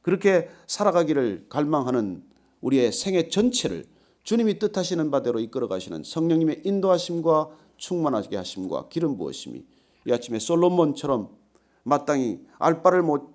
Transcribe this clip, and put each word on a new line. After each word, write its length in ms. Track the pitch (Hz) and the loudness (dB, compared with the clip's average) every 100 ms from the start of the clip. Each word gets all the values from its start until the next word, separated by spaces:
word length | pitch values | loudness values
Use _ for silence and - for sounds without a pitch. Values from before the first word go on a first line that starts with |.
그렇게 480 | - 190 202 185 170 - - | 0 2 4 2 0 -14 -10
살아가기를 800 | - 208 175 156 143 120 90 - | 0 2 4 2 2 0 -2 -6
갈망하는 720 | - 147 151 127 127 104 87 - _ _ _ | -2 0 0 2 0 0 -6 -14 _ _ _
우리의 300 | 127 135 120 | 0 2 2
생애 360 | - 196 185 165 | 0 0 0 0
전체를 580 | 196 240 247 135 85 - _ _ _ | 2 2 0 -4 -6 -10 _ _ _
주님이 380 | - 226 220 196 | -2 2 2 0
뜻하시는 500 | 208 202 180 175 156 | -2 -2 -2 -2 0
바대로 300 | 139 123 113 | 0 0 -2
이끌어가시는 640 | 113 131 113 95 - 80 | -4 -4 -4 -4 -6 -10
성령님의 580 | 73 165 165 160 160 - | -8 -2 2 2 2 0
인도하심과 840 | 190 196 190 180 180 170 160 156 156 - _ _ | -2 0 2 0 0 -2 2 0 0 -12 _ _
충만하게 600 | - 180 156 113 - 101 | -6 -2 0 0 -4 -8
하심과 520 | 90 95 92 69 - | -8 -8 -6 -6 -6
기름 280 | 165 160 110 | -4 -4 -4
부으심이 480 | 78 65 - 60 - _ _ _ - | -8 -10 -14 -16 -18 _ _ _ -2
이 40 | |
아침에 260 | 120 - 110 | -2 -2 -6
솔로몬처럼 920 | - 170 180 180 156 139 143 127 95 - _ _ _ _ | 0 2 4 4 2 0 -2 -2 -4 -16 _ _ _ _
마땅히 580 | - 143 143 135 123 90 - _ | 0 0 2 0 0 -4 -12 _
알 240 | 160 165 | 0 4
바를 180 | 185 180 | 4 4
못 320 | 165 143 - | 2 0 -4